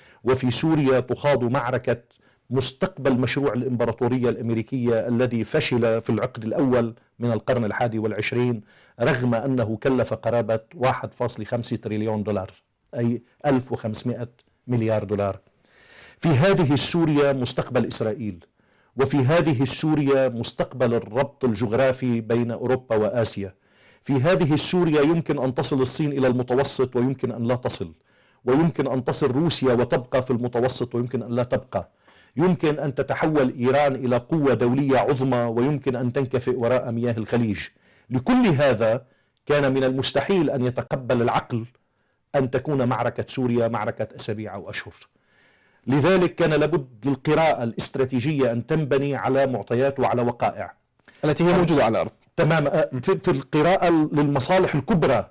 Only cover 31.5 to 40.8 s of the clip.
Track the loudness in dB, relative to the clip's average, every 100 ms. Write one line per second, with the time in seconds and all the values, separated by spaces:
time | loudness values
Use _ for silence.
31.5 | -4 -4 -8 -8 _ _ -20 _ 0 0
32.5 | 2 0 0 -4 -4 -4 0 0 2 0
33.5 | 0 2 2 2 0 0 -2 0 0 2
34.5 | 2 2 2 2 2 2 0 0 0 0
35.5 | 0 0 0 -2 -2 -2 -2 -2 -2 -2
36.5 | 0 2 0 0 -4 -2 -4 -2 0 0
37.5 | -2 -6 _ _ _ _ -4 2 4 4
38.5 | 4 2 4 2 0 -4 _ _ _ 0
39.5 | 2 2 2 0 0 -2 -2 0 2 2
40.5 | 0 -2 -4